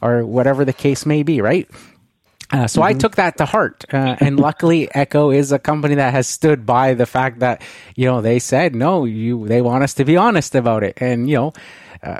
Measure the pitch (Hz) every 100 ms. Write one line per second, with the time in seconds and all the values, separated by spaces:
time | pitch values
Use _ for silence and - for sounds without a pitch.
0 | 113 120 113 117 127 135 139 131 139 135
1 | 151 151 147 151 104 175 - - - _
2 | _ _ _ - - 139 120 - 175 135
3 | 214 - 180 - 147 - 170 - - 139
4 | 131 127 143 139 143 - 170 165 147 -
5 | 139 151 147 139 139 139 - 151 147 143
6 | 135 131 123 - 160 147 110 123 131 123
7 | 120 131 131 120 123 117 - - - -
8 | 127 127 110 120 - 135 170 120 139 185
9 | 127 110 113 120 107 117 120 127 139 -
10 | 139 170 220 175 - 139 117 110 101 -
11 | 123 120 123 143 139 - - - - -
12 | -